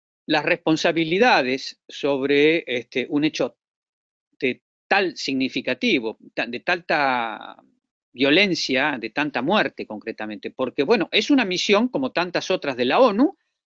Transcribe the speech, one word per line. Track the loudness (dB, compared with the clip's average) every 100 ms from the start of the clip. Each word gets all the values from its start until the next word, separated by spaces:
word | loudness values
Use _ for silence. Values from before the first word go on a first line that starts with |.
| _ _ -2
las | 0
responsabilidades | 0 -2 0 2 2 0 0 2 4 4 2 -2 -6 -16 _
sobre, | -6 -2 0 2 4 4 2 -2
este, | -6 -4 -6 -2
un | -2
hecho | -2 -2 -6 _ _ _ _ _ _ _ _ -6
de | -4 -4 _ _ 0
tal | 2 2 -4
significativo, | -4 -2 -2 -4 -4 -2 2 0 0 -10 -12
ta-, | -8 -8
de | -6
tanta | -4 -4 0 0 2 0 -4 -8 -14 -20 _ _ _ _ _
violencia, | -2 2 4 4 0 -2 -2 -2 -4
de | -6
tanta | -4 -4 -2
muerte | 0 0 0 -4 -12
concretamente, | -10 -12 -10 -10 -10 -12
porque, | -6 -6 -2
bueno, | 0 0 2
es | -2 2
una | 2
misión | 2 -4 2 2 2
como | -2 -4
tantas | -2 -2 -4 -2
otras | -4 -2 -2
de | 0
la | 4
onu, | 4 4 0 0 _ _